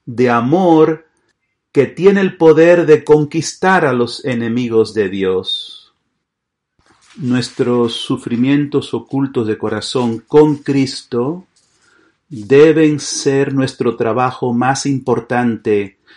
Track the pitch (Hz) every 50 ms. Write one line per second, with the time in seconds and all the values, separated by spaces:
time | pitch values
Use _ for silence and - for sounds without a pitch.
0 | - - 123 110 123 123 120 117 117 127 151 180 190 175 165 156 156 160 160 156
1 | - _ _ _ _ _ _ _ _ _ _ _ _ _ - 143 131 - - -
2 | 170 196 196 196 190 185 185 - 165 160 156 147 165 170 175 175 165 147 156 147
3 | 151 - 151 151 151 143 - 160 147 - - - - 185 190 180 165 139 127 123
4 | 120 113 - - - 143 123 117 117 117 117 123 127 117 113 110 110 98 98 110
5 | 104 95 98 98 95 92 92 92 95 - - - - - - - _ _ _ _
6 | _ _ _ _ _ _ _ _ _ _ _ _ _ _ _ _ _ _ _ _
7 | _ _ - 262 160 123 123 127 123 - - - 131 117 123 123 120 117 117 -
8 | - - 139 135 - - 120 117 123 135 139 147 147 143 143 139 139 - - 117
9 | 117 - - 135 135 135 135 131 113 107 107 - - 110 107 107 - - - 131
10 | 123 120 113 110 - - - 151 151 151 147 143 - - 143 139 135 120 - -
11 | - - - 117 123 135 170 180 185 _ _ _ _ _ _ _ _ _ _ _
12 | _ _ _ _ _ - 151 110 104 104 135 139 151 160 156 156 156 151 151 143
13 | - - - - - 143 139 139 139 135 135 135 135 127 - - 127 120 117 -
14 | 117 113 110 123 127 127 131 - - 127 117 120 127 127 135 131 - 143 139 131
15 | 131 - 120 113 - - 127 120 123 120 113 110 - 113 107 101 101 98 _ _
16 | _ _ _